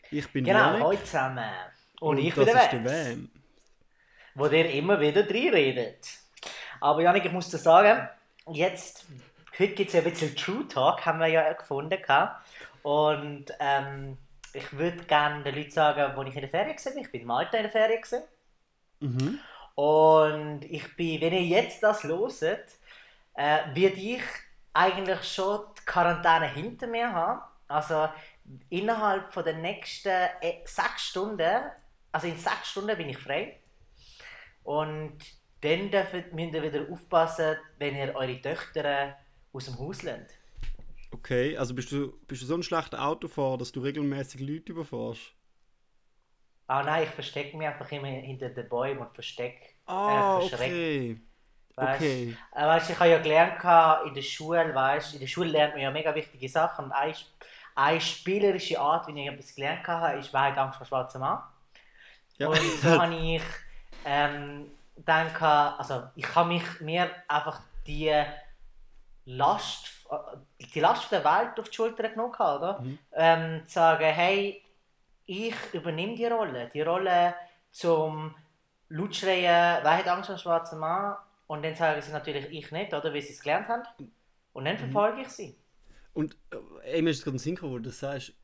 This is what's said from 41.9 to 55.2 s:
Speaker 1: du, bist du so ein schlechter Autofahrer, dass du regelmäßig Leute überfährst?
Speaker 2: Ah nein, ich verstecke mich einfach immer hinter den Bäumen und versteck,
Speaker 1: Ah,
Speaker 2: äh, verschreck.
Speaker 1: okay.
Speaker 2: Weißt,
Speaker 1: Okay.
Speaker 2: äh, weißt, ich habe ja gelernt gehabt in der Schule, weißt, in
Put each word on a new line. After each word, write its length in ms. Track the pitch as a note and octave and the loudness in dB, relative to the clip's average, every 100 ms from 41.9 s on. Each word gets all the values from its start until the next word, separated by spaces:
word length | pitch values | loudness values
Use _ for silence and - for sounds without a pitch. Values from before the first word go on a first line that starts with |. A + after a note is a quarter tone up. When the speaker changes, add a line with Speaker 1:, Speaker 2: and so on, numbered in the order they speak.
Speaker 1:
du, 220 | C#3+ C#3 - - | -6 -6 -10 -16
bist 140 | B2+ | -12
du 40 | B2+ | -6
so 80 | |
ein 80 | E3+ | -4
schlechter 420 | E3 E3 - A2+ | -2 -4 -4 -4
Autofahrer, 540 | C#3+ E3 D#3+ - C3+ B2+ | -4 -4 -6 -4 -2 -2
dass 140 | A#2+ | -6
du 80 | C3 | -6
regelmäßig 600 | C3+ D3 C#3+ C#3 C3+ C3 | -6 -4 -4 -4 -8 -10
Leute 300 | C3+ D#3 - | -10 -8 -10
überfährst? 600 | E3 D3+ A#2+ A2+ A2+ - _ _ _ _ _ _ _ _ _ _ _ _ _ - | -12 -10 -8 -8 -10 -16 _ _ _ _ _ _ _ _ _ _ _ _ _ -2
Speaker 2:
Ah 160 | C3+ | -2
nein, 180 | C#3+ D#3+ | 0 0
ich 80 | D3+ | -2
verstecke 460 | - C3 - C#3+ D#3 | -6 -10 -10 -10 -8
mich 100 | D#3 | -8
einfach 240 | D3 C3+ | -8 -10
immer 160 | C#3+ C#3 | -10 -8
hinter 440 | C3 C3 C3 B2+ | -10 -10 -10 -10
den 180 | B2 A2+ | -10 -6
Bäumen 320 | A#2+ C3+ C3 | -4 -4 -6
und 120 | A#2 | -10
versteck, 600 | - - - B2 - - _ - | -14 -14 -10 -10 -12 -20 _ -8
Speaker 1:
Ah, 520 | F#3 G#3 G#3+ G3 F#3+ | -2 0 2 4 2
Speaker 2:
äh, 80 | F3+ | 0
verschreck. 220 | - B2+ | -2 -2
Speaker 1:
okay. 500 | F3 E3 C#3+ A#2+ A2+ - _ _ _ _ - | -2 -2 -2 -4 -8 -16 _ _ _ _ -4
Speaker 2:
Weißt, 240 | C3 C#3 | -2 0
Speaker 1:
Okay. 340 | D#3 B2+ A#2+ A2+ - | 0 -2 -6 -10 -10
Speaker 2:
äh, 80 | - D3+ | 0 4
weißt, 240 | E3 E3 | 4 2
ich 80 | E3 | 4
habe 100 | E3+ | 8
ja 80 | D#3+ | 8
gelernt 400 | D#3+ D#3 F3+ - | 8 6 6 2
gehabt 480 | F3 E3+ D#3+ D#3 D3 | 8 10 10 6 2
in 60 | |
der 80 | C3+ | -6
Schule, 520 | - - D#3 E3+ D#3+ | -8 -8 0 2 2
weißt, 400 | C3+ C3+ D3 - | 2 2 2 -4
in 60 | C#3 | -10